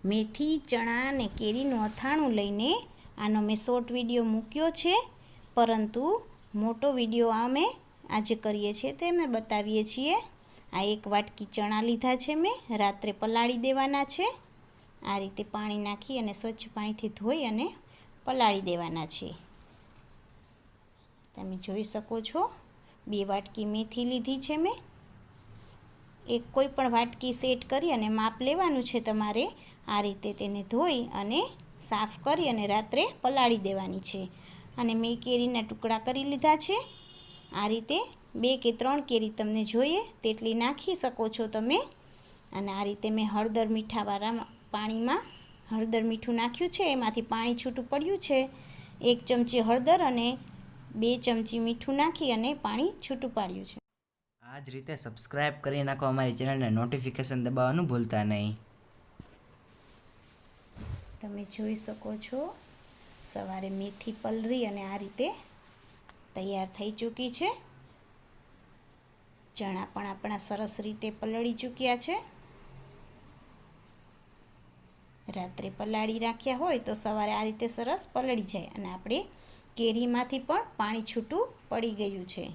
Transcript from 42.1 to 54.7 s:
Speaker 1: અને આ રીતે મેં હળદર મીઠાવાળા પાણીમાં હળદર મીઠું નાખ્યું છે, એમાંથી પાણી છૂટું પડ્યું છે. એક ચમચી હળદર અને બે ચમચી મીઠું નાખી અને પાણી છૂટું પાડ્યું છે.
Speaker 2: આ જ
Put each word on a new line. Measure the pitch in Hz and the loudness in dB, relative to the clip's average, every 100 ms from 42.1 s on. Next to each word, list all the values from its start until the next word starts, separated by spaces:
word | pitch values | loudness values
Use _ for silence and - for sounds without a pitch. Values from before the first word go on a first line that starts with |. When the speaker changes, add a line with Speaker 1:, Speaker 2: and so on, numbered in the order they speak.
| - - - - 190 | -20 -20 -20 -10 -6
Speaker 1:
અને | 202 | -4
આ | 196 | -2
રીતે | 202 202 214 220 | -4 -2 0 2
મેં | 214 | 2
હળદર | 208 220 226 220 220 | 2 2 2 2 0
મીઠાવાળા | 214 226 202 202 214 233 - - - | -2 -4 -2 -2 0 -2 -4 -14 -6
પાણીમાં | 208 214 226 233 349 - - - - - | -2 0 0 2 2 0 -18 -20 -20 -4
હળદર | 220 226 226 | -2 2 2
મીઠું | 226 220 240 233 | 2 0 0 0
નાખ્યું | 240 240 349 - | 0 0 -2 2
છે, | 359 269 | 2 2
એમાંથી | 220 226 226 | 2 0 -2
પાણી | 226 233 240 | -2 0 0
છૂટું | 254 247 247 | -2 -4 -2
પડ્યું | 285 311 392 - | 0 2 0 4
છે. | 269 262 - - - - - 240 | 2 2 -6 -18 -18 -18 0 4
એક | 240 - | 4 4
ચમચી | 247 240 240 220 | 2 4 4 4
હળદર | 247 262 359 302 | 4 6 6 6
અને | 240 233 254 - - - - - 220 | 2 0 -2 -10 -16 -16 -18 -10 0
બે | 233 247 | 2 2
ચમચી | 240 226 220 233 226 | 2 0 0 -2 -2
મીઠું | 233 - 269 | -2 0 2
નાખી | 311 330 285 226 | 2 2 0 2
અને | 240 294 220 | 0 0 -2
પાણી | 220 339 403 - | 0 0 -2 -8
છૂટું | 254 254 220 | -4 -2 -2
પાડ્યું | 185 185 190 | -2 -4 -10
છે. | - _ _ _ _ _ _ | -16 _ _ _ _ _ _
Speaker 2:
આ | 120 139 | -16 -14
જ | 131 | -10